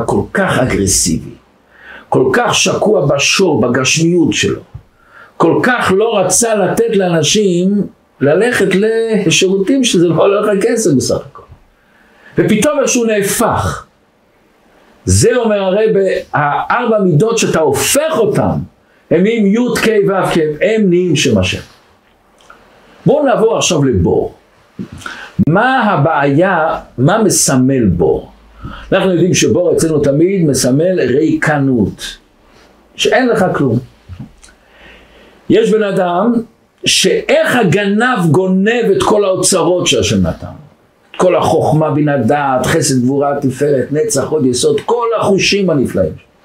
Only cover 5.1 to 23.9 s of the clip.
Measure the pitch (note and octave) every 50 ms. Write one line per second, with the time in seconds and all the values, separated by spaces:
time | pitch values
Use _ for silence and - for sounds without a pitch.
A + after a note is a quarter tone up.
5.1 | - - - - _ - - - C#3+ G3+ - B3 B3 A3 - - F#3 G3 A3 A#3
6.1 | G#3+ G3+ F3 - - - A#3 A3+ A3 G3+ F#3 E3+ - - A#3 A3+ G#3 G3 F#3 F3+
7.1 | E3+ D#3+ D3+ - - G#3+ G#3+ F#3+ F3 F3 F3+ F#3+ G3+ G3+ - - - _ _ _
8.1 | _ - C3 C#3 D#3+ F#3 A3 B3 - - G3 - - F#3 G#3+ A3 A3+ A3+ A3+ A3+
9.1 | A3 F#3+ F#3 E3+ D3+ - F#3+ F#3 F#3+ F#3+ F#3+ - C#4 C#4 B3 - - F3+ E3+ F3
10.1 | D3+ - F#3+ G3+ G3 G#3 G3+ A3 G3+ F#3+ G#3 A#3+ B3+ G#3+ - F3 C#3+ B2 - -
11.1 | - - - - - - - - - - _ _ _ _ _ _ _ _ _ _
12.1 | _ _ - - - E3 E3+ - G#3+ A3 - D4 D4 C#4+ A#3+ - - B3 A#3 A3
13.1 | G#3+ G#3 G3 - - - A#3 F3+ A#2 G2 F#2+ F2 - - - _ _ _ _ _
14.1 | _ _ _ _ _ _ _ _ _ _ _ _ _ _ _ _ _ _ - F#2
15.1 | F#2 G2+ D#3+ A3+ B3+ B3 A3+ G#3+ G#3 G3+ F#3+ F#3+ F#3 G#3 A3 G#3 F3 G3 F#3+ F#3
16.1 | - - - - - C#3 D3+ C#3+ C#3 C#3 - - G3 A#3+ B3 A3 A3 G#3 F#3+ F3+
17.1 | D3+ D3 G#3+ A#3 A3+ - F3+ E3 - E3 D#3+ C#3 - - - - - C#4 D#4 D#4+
18.1 | - A#3 A3 C#3+ - C#3+ A2 F2+ D2+ C#2+ - - _ _ _ _ _ _ _ -
19.1 | D3 E3+ F#3 A3 A#3 A3+ G3+ G3 G3+ A#3 B3 A#3+ - - - A3 G#3+ G3+ F#3+ F#3+
20.1 | G3 F#3 D#3 - - F3 D#3 D3+ D3 - E3 G3 A3+ A3 G#3 F#3 E3+ F3+ F3+ F3+
21.1 | D3 - - C3 A2 F#2+ F#2 F#2+ - E2+ - - - _ _ _ _ _ _ _
22.1 | _ _ _ _ _ _ _ - - - _ _ _ _ _ - - - - F3
23.1 | B3+ D4+ C#4+ C4 G#3+ E3+ A3 A3+ G#3+ D3+ - - F3+ D3 C#3 C3